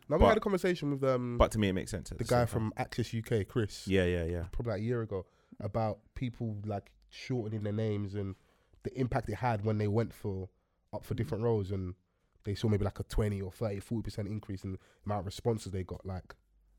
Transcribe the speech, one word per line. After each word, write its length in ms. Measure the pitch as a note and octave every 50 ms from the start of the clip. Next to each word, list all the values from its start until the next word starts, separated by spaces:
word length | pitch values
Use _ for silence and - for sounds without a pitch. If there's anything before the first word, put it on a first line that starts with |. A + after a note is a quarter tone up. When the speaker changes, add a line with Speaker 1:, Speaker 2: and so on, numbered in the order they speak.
| - -
Speaker 1:
Now, 80 | C#3+
we 0 | F3+
Speaker 2:
But 80 | G#3 G3+
Speaker 1:
had 80 | G#3+
a 40 | G#3+
conversation 500 | - G#3 G3 F3+ - F#3 F3+ - D3 C#3+
with, 120 | C#3+ C3+ C3+
um, 340 | C3 C3 B2 B2 A#2+ A#2+
Speaker 2:
but 140 | A#2+ A2+ - A#2+
to 60 | A2
me, 100 | G#2 F#2+
it 40 | F#2
makes 180 | F2+ - -
sense 200 | A2 E2+ - -
at 60 | -
Speaker 1:
the 60 | - A2+
Speaker 2:
the 40 | -
Speaker 1:
guy 100 | B2 B2
Speaker 2:
same 60 | A#2+
time. 0 |
Speaker 1:
from 260 | A2+ - A#2+ A2 A2 -
Access 360 | - B2+ - - - A2+ - -
U 80 | A2+
K, 240 | G#2 - A#2+ G#2+ F#2+
Chris. 420 | - - B2+ G#2+ - - - -
Speaker 2:
Yeah, 160 | F#2+ F#2 F#2+ F2+
yeah, 200 | F2+ F2 F2 E2
yeah. 180 | E2 F2 E2+ E2+ F2+
Speaker 1:
Probably, 220 | - - A#2+ A#2 G#2
like, 80 | G2
a 20 | A2
year 180 | A#2 B2 A#2
ago, 240 | A2+ - G2+ F#2 F2 - _ _ _ _ - -
about 400 | G#2 G2 - A#2 A2+ G#2+ G2 - _ - _
people, 440 | - C3 A#2+ A2+ - A#2+ A2+ G#2 G2+ G2+
like, 260 | G#2+ G2+ G2 - - - _ - _
shortening 540 | - - - - B2+ B2 G#2 G#2+ A2 A2 G#2
their 100 | G#2 G#2
names 420 | A2 A2 G#2+ G#2 G2+ G#2 F#2+ G2
and 200 | G#2 G2 G2 F#2 - _ _ _ _ _ _ - - -
the 100 | - - B2+
impact 300 | C3 A#2 - B2+ - -
it 60 | G#2
had 280 | - C3 B2 A2+ G#2 G2+
when 120 | A2 G#2+
they 100 | G#2+ G#2+
went 260 | G#2 G2+ A#2 A2+ - -
for, 360 | - - G#2 F#2+ F#2+ F#2 - _ _ _ _ _ _ _ _ -
up 100 | - -
for 100 | - G#2
Speaker 3:
Mm. 40 |
Speaker 1:
different 260 | - A2 - A2 G2+ A#2
roles, 280 | A#2+ A2+ G#2+ F#2+ F#2
and 240 | G2+ F#2+ F#2 F2+ F#2 - _ _ _ _ _ _ _ _ -
they 120 | G#2+ G2
saw 120 | - - A2
maybe, 160 | G#2+ F#2+ G2
like, 140 | F#2+ - -
a 40 | G2+
twenty 380 | - - A#2 A2 G#2 G2+ G2
or 100 | F#2+ F#2
thirty, 280 | - - A#2 G#2 G2+ G2
forty 240 | - - A#2+ A2 G2+
percent 240 | G#2 - A2+ G#2
increase 360 | F#2 A2 G#2+ - - G2 F#2 -
in 100 | G2 F#2
the 60 | - - - _ _ -
amount 140 | G2+ G#2 G2+
of 40 | E2+
responses 460 | G2+ - - - B2 A2+ G#2+ - F#2+
they 120 | F#2 F#2 F2+
got. 220 | - - - -
Like, 300 | G#2 F#2 F2+ - - - - _ _ _ _ _ _ _